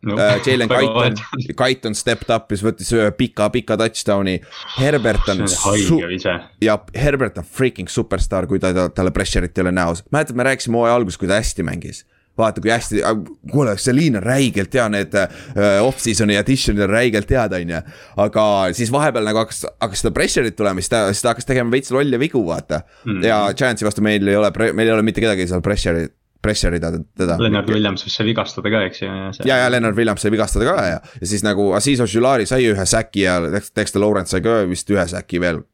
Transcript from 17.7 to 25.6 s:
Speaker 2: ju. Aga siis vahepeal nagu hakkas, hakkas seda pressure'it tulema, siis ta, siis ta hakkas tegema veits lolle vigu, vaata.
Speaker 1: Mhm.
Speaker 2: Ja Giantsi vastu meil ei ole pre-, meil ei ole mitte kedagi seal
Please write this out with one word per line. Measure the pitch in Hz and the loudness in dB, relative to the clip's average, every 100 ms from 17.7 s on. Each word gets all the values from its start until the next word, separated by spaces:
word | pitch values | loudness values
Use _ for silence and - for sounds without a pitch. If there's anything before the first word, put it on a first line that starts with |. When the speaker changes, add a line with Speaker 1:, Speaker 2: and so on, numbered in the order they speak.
| 82 | -6
Speaker 2:
ju. | - - - - | -8 -20 -12 -2
Aga | 104 110 107 101 92 | 0 2 4 4 2
siis | 87 113 | 0 0
vahepeal | 135 151 120 107 | 0 0 0 0
nagu | 107 | 0
hakkas, | 110 - - _ | -2 -6 -10 _
hakkas | 117 95 | -6 -2
seda | 120 92 | -2 0
pressure'it | 185 - 120 - | 0 0 -2 0
tulema, | 104 92 | -2 -2
siis | 90 | -2
ta, | 117 98 | 0 0
siis | 104 | 0
ta | 120 113 | -2 -2
hakkas | - | -2
tegema | 131 120 127 | 0 2 0
veits | 135 | 0
lolle | 127 147 120 | 0 2 0
vigu, | 156 131 90 | 0 0 0
vaata. | 78 - 76 - _ 120 | -4 -4 -6 -6 _ -6
Speaker 1:
Mhm. | 98 110 | -2 2
Speaker 2:
Ja | 107 101 | 2 0
Giantsi | 98 131 107 107 | 0 -2 0 -2
vastu | 101 | 0
meil | 107 104 98 | 2 2 2
ei | 101 | 2
ole | 104 | 2
pre-, | 85 110 | 2 0
meil | 85 113 | 2 2
ei | 110 | 4
ole | 110 | 2
mitte | 107 | 2
kedagi | 113 98 90 | 0 0 0
seal | 90 | 0